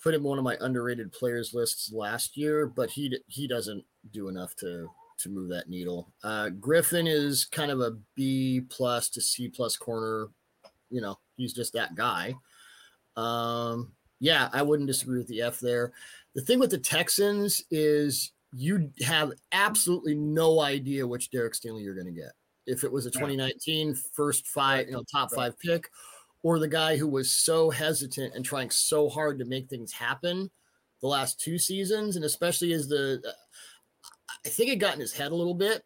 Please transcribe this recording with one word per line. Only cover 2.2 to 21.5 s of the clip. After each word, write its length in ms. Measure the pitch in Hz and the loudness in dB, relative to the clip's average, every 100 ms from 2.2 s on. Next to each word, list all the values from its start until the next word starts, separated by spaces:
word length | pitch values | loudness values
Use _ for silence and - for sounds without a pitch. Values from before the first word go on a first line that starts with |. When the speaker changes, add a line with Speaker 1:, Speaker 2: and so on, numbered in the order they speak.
| - 139 | -4 -2
Speaker 1:
year, 300 | 151 151 135 | 0 2 0
but 220 | 131 117 | -2 -4
he 220 | - 143 | -4 -4
d-, 100 | 123 - | -6 -8
he 200 | 135 139 | -8 -4
doesn't 380 | 120 104 101 - _ 110 | -4 -4 -8 -12 _ -16
do 180 | 107 95 | -10 -8
enough 280 | 95 87 - | -8 -10 -10
to, 320 | 92 85 80 - - - | -8 -8 -10 -16 -16 -12
to 100 | 92 | -8
move 220 | 98 90 | -8 -6
that 180 | 87 85 | -6 -6
needle. 420 | 90 90 87 - _ | -8 -6 -6 -10 _
Uh, 240 | 107 107 104 | -6 -4 -4
Griffin 580 | 95 120 165 160 175 165 | -4 2 4 4 2 2
is 380 | 151 143 135 | 2 2 0
kind 260 | - 160 147 | -2 -2 -2
of 100 | 135 | 0
a 180 | 120 113 - | -2 -4 -10
B 480 | - 135 131 131 127 127 | -4 0 2 2 0 -2
plus 400 | - 123 120 - | -2 0 0 -2
to 100 | 123 | -2
C 280 | - - 123 | -2 -2 -4
plus 280 | - 117 - | -2 -2 -2
corner. 520 | - 113 110 110 107 _ _ _ - _ - | -4 -4 -2 -4 -6 _ _ _ -20 _ -8
You 140 | 123 | -6
know, 160 | 101 98 _ - | -6 -8 _ -8
he's 160 | 120 | -6
just 220 | 120 117 | -4 -4
that 200 | 113 107 | -2 -4
guy. 400 | 85 120 87 98 131 - - - - - _ _ 113 | -2 0 0 -2 -6 -12 -20 -20 -20 -20 _ _ -4
Um, 760 | 113 117 117 117 117 117 120 - _ - | -2 0 0 -2 -2 -4 -8 -14 _ -2
yeah, 280 | 143 151 127 | 4 4 4
I 80 | 131 | 2
wouldn't 240 | 147 151 139 | 2 2 2
disagree 320 | 127 127 123 | -2 -2 -4
with 100 | 120 | -4
the 140 | 113 | -4
F 180 | 120 - | -4 -2
there. 320 | 123 120 123 - - - _ | -2 0 -2 -6 -20 -20 _
The 60 | - | -4
thing 180 | 131 247 | 2 4
with 120 | 254 | 4
the 80 | 170 | 2
Texans 840 | - - 180 - 202 208 202 - - | 0 0 2 4 4 2 2 0 0
is 600 | 156 151 147 147 131 - - _ | 2 4 4 2 0 -4 -10 _
you 360 | 127 147 202 147 - | -4 0 2 0 -2
have 280 | 127 160 151 - - | 0 2 2 -2 -2
absolutely 640 | 185 208 214 175 180 160 | 2 4 4 2 2 2
no 460 | 147 151 156 165 160 | 0 2 4 6 8
idea 460 | 143 139 131 139 123 | 6 2 0 -2 0
which 240 | 123 - | -2 -4
Derek 220 | 127 117 | -2 -2